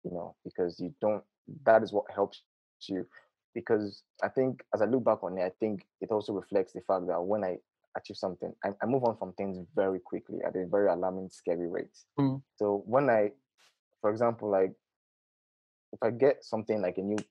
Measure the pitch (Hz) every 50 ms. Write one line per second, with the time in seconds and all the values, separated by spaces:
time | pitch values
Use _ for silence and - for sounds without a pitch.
0 | - 90 90 85 87 87 - _ _ 92 _ - 90 87 85 - 90 90 78 _
1 | - 107 107 98 - _ _ _ _ - - - - 117 113 113 113 95 101 101
2 | - - - 101 101 101 - - _ _ _ _ _ _ _ _ - - 98 92
3 | 87 _ _ - _ _ _ _ _ _ _ 117 - - 113 107 104 101 98 -
4 | _ _ _ - - 101 - 135 131 131 127 127 - _ - 107 107 104 123 131
5 | 110 113 110 - - 87 92 92 90 92 - _ 110 110 107 92 - _ _ _
6 | 95 90 110 107 101 - 104 95 90 _ 101 98 92 - - 92 - - 95 92
7 | 87 90 87 87 90 95 107 107 101 90 87 - _ _ _ _ _ _ _ -
8 | _ - 101 - - 190 - - - 90 87 _ - 98 98 _ - 113 131 135
9 | 123 117 110 - 95 92 90 - 98 98 92 90 87 - _ 107 98 95 95 90
10 | - - - 87 - - - 90 85 85 - 92 92 87 101 101 101 98 87 87
11 | 92 92 92 95 95 92 - - _ 92 85 85 87 85 90 - - - _ -
12 | _ _ _ - 139 135 135 135 - _ _ _ 107 104 101 101 - 101 113 135
13 | 143 131 113 110 104 104 - _ _ _ _ _ _ _ _ _ _ _ _ _
14 | - 107 107 110 120 117 113 110 104 104 98 95 95 92 - _ _ _ _ _
15 | _ _ _ _ _ _ _ _ _ _ _ _ _ _ _ _ _ _ - -
16 | 117 110 117 117 131 143 135 - - - - 110 104 - 107 107 95 90 90 95
17 | 95 101 104 107 - _